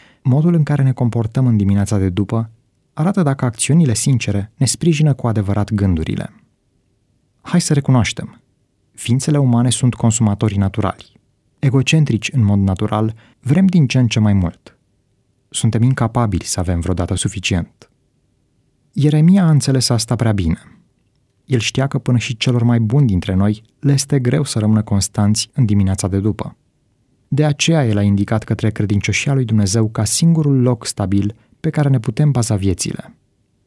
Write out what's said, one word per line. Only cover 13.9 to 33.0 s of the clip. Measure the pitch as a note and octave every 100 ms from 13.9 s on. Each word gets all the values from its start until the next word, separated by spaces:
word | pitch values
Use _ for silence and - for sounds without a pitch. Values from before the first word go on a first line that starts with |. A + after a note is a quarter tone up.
| C3
în | A#2+
ce | A2+
mai | G#2+
mult. | G2+ F2 - - _ _ _ _ _ _ _ _
Suntem | - A#2 A2
incapabili | A#2+ C3+ A#2 B2 A#2 F2
să | - -
avem | E2+ F2
vreodată | E2+ F2 F2 F#2
suficient. | - - - F#2 D#2+ _ - _ _ _ _ _ _ _ _ _ _
Ieremia | - D3 D3+ D#3+ G3
a | E3+
înțeles | D3+ - C3+ -
asta | A#2+ - A#2
prea | A2+
bine. | G2+ E2+ E2+ - - _ _ _ _ _ _ -
El | B2+
știa | - - C3+
că | C#3
până | - B2
și | - A#2
celor | - A#2+
mai | A#2 A#2
buni | A2+ C3 C3+
dintre | F#2 E2+
noi | F#2 G2+ G#2+ - _
le | C#3
este | C#3 - C#3+
greu | B2 D3
să | C#3+ A2+
rămână | G#2+ A2
constanți | G#2+ G2+ G2 - G2+ G#2+ -
în | - A2+
dimineața | G#2 F#2+ F#2+ G2
de | G2
după. | G#2 F#2+ - - _ _ _ _ _ _ -
De | C#3 D3+
aceea | C#3+ - E3 B2
el | G2+
a |
indicat | G2+ G2+ G2+ A2
către | - A2 A2
credincioșia | G2+ G#2 G2+ - G2+ -
lui | C3+ A#2+
Dumnezeu | A2+ G2+ A2 A2
ca | A2
singurul | G#2+ - E3 E3 D3 C3+
loc | B2 A#2+ -
stabil | - G2 G2+ G2+ - _ _
pe | D#3+
care | D#3 C#3+
ne | C3+
putem | A2+ G#2+ D3+
baza | B2+ A2+ G#2
viețile. | G2 F2 - -